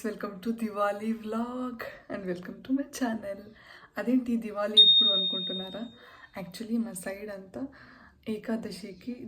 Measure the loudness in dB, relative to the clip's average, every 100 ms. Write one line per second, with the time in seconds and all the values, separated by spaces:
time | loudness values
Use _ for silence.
0 | -4 -4 -6 -6 -4 -2 -2 2 2 2
1 | -2 -2 -2 -2 -2 -4 -6 -6 -10 -12
2 | -10 -6 -4 -6 -6 -10 0 0 0 -2
3 | -2 -2 -4 -10 -12 -20 -20 -20 -12 -4
4 | 2 2 4 -2 -2 -2 4 8 10 10
5 | 8 6 2 -2 -4 -6 -6 -8 -10 -12
6 | -20 -20 -16 -12 -10 -8 -2 -2 -2 -4
7 | -8 -8 -8 -10 -10 -8 -8 -10 -20 -20
8 | -20 -12 -6 -4 -2 -2 -4 -10 -12 -12
9 | -10 -8